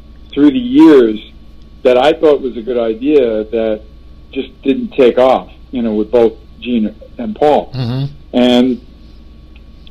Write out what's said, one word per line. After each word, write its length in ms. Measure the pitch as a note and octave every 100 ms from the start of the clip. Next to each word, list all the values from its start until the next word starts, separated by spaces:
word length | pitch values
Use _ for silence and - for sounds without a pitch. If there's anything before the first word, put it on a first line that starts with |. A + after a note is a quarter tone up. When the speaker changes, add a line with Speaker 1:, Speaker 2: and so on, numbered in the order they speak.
| - - -
Speaker 1:
through 180 | C#3 D3
the 80 | C3
years, 720 | A#2+ C#3 D#3+ C#3 A2+ G#2+ - - - - - -
that 140 | B2+ B2
I 140 | C#3+
thought 280 | D#3+ D#3+ C3+
was 160 | C3 A2+
a 40 |
good 160 | A2+ A#2+
idea 680 | A2+ A2 C#3 D3 A#2+ A2 G#2+
that 360 | A#2 A2 G#2+ - - - - -
just 300 | C3+ - -
didn't 260 | C3+ B2 A#2
take 280 | - B2 -
off," 320 | C3 A#2 F#2 - -
you 100 | B2+
know, 120 | A#2 G#2+
with 160 | G#2
both 220 | A#2+ A2+ - - -
Gene 340 | A#2+ A#2+ G#2 - - -
and 180 | A2+ G#2+
Paul. 360 | D3 B2+ -
Speaker 2:
Mm-hmm. 400 | B2 A#2 B2+ C#3+ - -
Speaker 1:
And 520 | B2 B2 B2 B2+ A#2 - - - - - - - - - - -